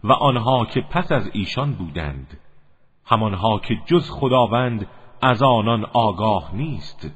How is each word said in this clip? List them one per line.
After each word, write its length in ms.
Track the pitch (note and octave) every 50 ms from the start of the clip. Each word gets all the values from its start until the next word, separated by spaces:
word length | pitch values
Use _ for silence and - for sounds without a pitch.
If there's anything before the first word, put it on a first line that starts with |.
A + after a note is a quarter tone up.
| -
و 80 | G#2
آنها 540 | C3 - D3+ C#3+ B2+ A#2+ A2 B2 C3 B2 A2+
که 160 | - - C3
پس 300 | A#2 - - E3+ F3 -
از 180 | E3 B2+ G#2+ G2 -
ایشان 400 | G2+ F#2+ - - B2 C#3 D3 B2
بودند، 680 | F#2+ F#2 E2 D2 F2 D#2+ D2 C#2 C2+ C2 - - - - - _ - _ _ _ _ _ _ _ _ _
همانها 540 | - B2 A2 A2 G#2+ G2 F2+ G2+ A2+ G#2+ G#2
که 180 | - - A2+ G2 -
جز 240 | - E3 F3 D#3+ -
خداوند 760 | - - C#3 C3 B2+ C3 A#2+ G#2+ A2+ A#2+ B2+ B2 A#2 A2 - - - - - - - -
از 220 | - C3 B2 A2 C#3
آنان 420 | C3+ B2 A2+ G#2 A2+ A#2 A2+ G#2
آگاه 720 | - - B2 A2+ G#2+ F#2+ E2 G#2 A2 G#2 F#2 - - -
نیست. 560 | G#2 C#3+ D#3+ C3+ - - - - - - - D3